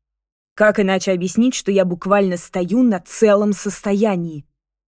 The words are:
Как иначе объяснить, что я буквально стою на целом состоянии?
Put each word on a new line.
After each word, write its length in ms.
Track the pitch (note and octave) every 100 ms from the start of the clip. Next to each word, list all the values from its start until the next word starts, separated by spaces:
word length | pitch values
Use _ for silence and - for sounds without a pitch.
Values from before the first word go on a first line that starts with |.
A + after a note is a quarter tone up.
| _ _ _ _ _
Как 240 | - G#3+ G#3
иначе 340 | F#3+ F#3+ G3
объяснить, 420 | F#3 F#3 A3 B3+
что 180 | - -
я 120 | G3+
буквально 520 | F3+ F3 F#3 G3+ G3 F3
стою 460 | - G3 F3+ A3+
на 180 | B3 F#3
целом 520 | - - A3 G3+ G#3
состоянии? 920 | G3 G3+ - G#3 G3 A3 F#3 E3+ D#3 - _ _ _